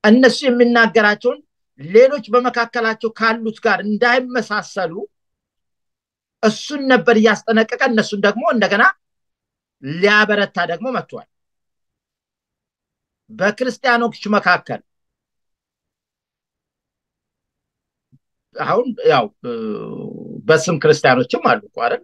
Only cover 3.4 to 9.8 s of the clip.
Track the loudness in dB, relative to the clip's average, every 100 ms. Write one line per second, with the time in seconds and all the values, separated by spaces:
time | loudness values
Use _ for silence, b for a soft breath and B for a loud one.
3.4 | -6 -4 -2 -2 -2 0 2 0 -2 -6
4.4 | -4 -8 -6 -8 -6 -8 -14 _ _ _
5.4 | _ _ _ _ _ _ _ _ _ _
6.4 | -2 -2 -10 -6 2 2 4 4 4 2
7.4 | 0 0 0 -2 0 0 -2 0 0 0
8.4 | -2 0 0 2 2 0 _ _ _ _
9.4 | _ _ _ _